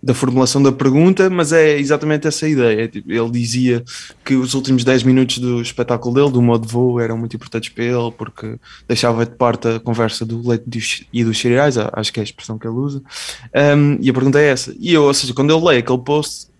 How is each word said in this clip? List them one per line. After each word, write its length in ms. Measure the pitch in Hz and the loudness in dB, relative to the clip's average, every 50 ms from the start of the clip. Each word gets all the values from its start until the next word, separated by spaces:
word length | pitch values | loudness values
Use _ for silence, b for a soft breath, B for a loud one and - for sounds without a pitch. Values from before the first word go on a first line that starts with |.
| - | 0
da 100 | 131 123 | -2 -2
formulação 480 | - - 127 123 131 131 123 - 143 | 0 0 0 2 2 2 2 2 4
da 100 | 139 139 | 4 4
pergunta, 580 | 131 135 143 135 131 147 165 185 190 190 190 190 | 2 2 0 2 4 4 4 4 4 4 2 2
mas 220 | 180 180 165 147 165 | 2 0 0 2 4
é 240 | 165 156 156 147 143 | 4 4 4 2 0
exatamente 480 | 143 139 151 143 151 151 151 147 147 156 | 0 0 -2 -2 0 -2 -2 0 -2 -4
essa 200 | 147 - - 156 | -4 -2 -2 -2
ideia. 360 | 156 135 123 117 110 107 113 | 0 2 2 2 2 0 -2
É 40 | 110 | -4
tipo, 240 | - 107 - - | -6 -12 -8 -4
ele 200 | 92 117 113 117 | -2 -2 -2 -2
dizia 520 | 120 120 120 113 113 127 127 127 120 117 120 B B B B B B B _ | -2 -4 -4 -2 -2 0 0 0 0 0 -4 B B B B B B B _
que 100 | - 135 | 0 0
os 180 | 131 127 127 135 | 0 0 0 -2
últimos 300 | 135 131 135 131 127 120 | -4 0 0 0 2 4
dez 200 | 127 131 127 117 | 4 2 4 4
minutos 340 | 131 127 131 131 127 - - | 4 4 4 2 0 -2 -4
do 220 | 123 123 123 120 | -4 -4 -2 -4
espetáculo 520 | 117 - - - 123 120 120 117 120 123 120 | -4 -6 -4 -6 -2 -2 -2 -4 -2 -2 2
dele, 180 | 135 143 143 | 2 2 2
do 100 | 127 123 | 2 2
Modo 260 | 120 120 117 113 113 110 | 2 4 2 0 0 -2
Voo, 320 | 113 120 127 127 120 120 | -2 0 0 0 0 -2
eram 180 | 117 113 113 113 | -4 -4 -4 -6
muito 180 | 117 113 - | -8 -10 -10
importantes 340 | 110 - - - 113 110 - | -12 -14 -8 -8 -8 -8 -8
para 140 | _ - 117 | _ -6 -4
ele, 260 | 120 123 123 117 117 113 _ | -2 -2 -2 -2 -4 -6 _
porque 400 | 110 107 - - - 110 113 117 B B B B B _ | -14 -14 -14 -14 -14 -14 -14 -14 B B B B B _
deixava 380 | 120 110 - 120 117 113 117 | -4 0 2 0 2 0 -2
de 100 | 117 120 | -4 -2
parte 320 | - 127 120 113 113 - 117 | 0 0 0 0 0 -2 -4
a 120 | 113 113 | -4 -2
conversa 460 | 113 123 117 113 117 110 - - 117 | -4 -4 -2 0 -2 -2 -2 -6 -8
do 200 | 113 117 117 117 123 | -8 -8 -6 -2 -2
leite 180 | 120 113 117 123 | -2 -2 -2 -6
dos, 360 | 117 117 107 - - - - _ | -10 -8 -6 -6 -8 -8 -10 _
e 120 | - 120 117 | -4 -2 -2
dos 140 | 113 110 - | 0 -2 -2
cereais, 380 | - 123 120 127 143 147 127 120 | 0 0 2 2 2 2 0 0
a-, 120 | 107 - - | -4 -4 -6
acho 180 | 104 110 - - | -6 -6 -6 -6
que 60 | 117 | -6
é 20 | |
a 20 | 104 | -8
expressão 340 | - - - - - 113 110 | -8 -10 -18 -14 -12 -12 -10
que 80 | - 117 | -8 -8
ele 80 | 113 | -6
usa. 260 | 123 135 143 139 139 - B B B B B B B B 120 - 135 143 147 143 | -6 -6 -6 -8 -10 -14 B B B B B B B B -4 0 2 4 4 4
Hum, 220 | 147 147 143 147 - | 4 4 4 2 2
e 80 | - 131 | 0 0
a 40 | 120 | 2
pergunta 260 | 127 127 139 135 147 | 2 2 2 4 4
é 80 | 151 147 | 4 4
essa. 240 | 135 120 - - - - | 2 0 -4 -10 -12 -8
E 140 | - - 170 | -2 2 2
eu, 100 | 156 147 | 4 4
ou 100 | 139 127 | 4 2
seja, 200 | - - 127 123 | 0 -2 -4 -2
quando 160 | 131 139 147 | -2 2 2
eu 140 | 160 160 165 | 2 2 4
leio 160 | 175 147 123 | 4 2 2
aquele 200 | 117 120 127 127 123 | 2 0 -2 -2 0
post 440 | 135 147 151 147 - - - - _ _ | -2 -2 -2 -2 -4 -10 -14 -18 _ _